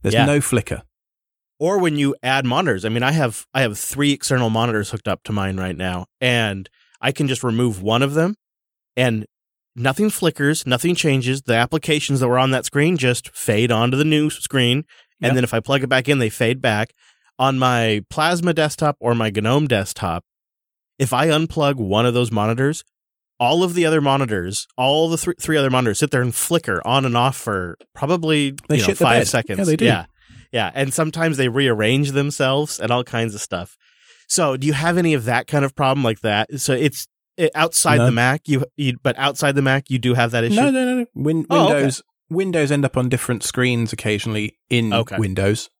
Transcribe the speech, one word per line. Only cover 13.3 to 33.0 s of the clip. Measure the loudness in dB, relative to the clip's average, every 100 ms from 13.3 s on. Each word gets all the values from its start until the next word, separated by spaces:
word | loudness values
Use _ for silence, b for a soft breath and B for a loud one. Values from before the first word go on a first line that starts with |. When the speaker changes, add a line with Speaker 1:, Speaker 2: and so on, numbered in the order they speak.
Speaker 2:
fade | -8 0 2 2
onto | 2 2 2
the |
new | 2 2 0
screen, | -4 -4 0 0 0 -4 b b b
and | 0
Speaker 1:
Yep. |
Speaker 2:
then | 0
if | 0
I | -4
plug | -2 -2
it | 2
back | 0 2
in, | 0
they | 0
fade | 0 -2 0
back. | 0 0 -4 _ b b b -2
On | 0 2
my | 2 2 2 0 -2
Plasma | 0 2 2 0
desktop | 0 -2 0 -4 -2
or | -2
my | 0 0
GNOME | -2 0 0 2
desktop, | 0 -2 -6 -4 -4 _ _ _ _ _ _ _ _
if | -2
I | 2 2
unplug | 2 0 0 0 0
one | 0 2 2
of |
those | 2 0
monitors, | 0 0 0 -2 -4 -12 _ _ _ _ _
all | 0 2
of | 2
the | 2 2
other | 2
monitors, | 2 2 0 -2 -4 -6 -10 -2
all | 0 2 2
the | 0
thr-, | -4 -6
three | -2 0
other | 2
monitors | 2 2 0
sit | 0
there | 0
and | 0
flicker | -2 -4 -4 -2 -4 0
on | 0 2
and | 2
off | 0 -2
for | -6 -4 -6 -10 -20
probably, | -8 -2 -2 0 0 0 -6 -2
Speaker 1:
They | 0
Speaker 2:
you |
know, | 2
Speaker 1:
shit | 2
the |
Speaker 2:
five | 4 4
Speaker 1:
bed. | 2
Speaker 2:
seconds. | -2 -2 -2
Speaker 1:
Yeah, |
they | 0 0
do. | 0
Speaker 2:
Yeah. | -4 -6 b b b b
Yeah. | -4 -4
And | -4 -4
sometimes | -2 -4 -2 -2 0
they | 0
rearrange | 2 0 2 2 2 0
themselves | -2 -4 -2 -2 0 -4 -4
and | -2
all | -2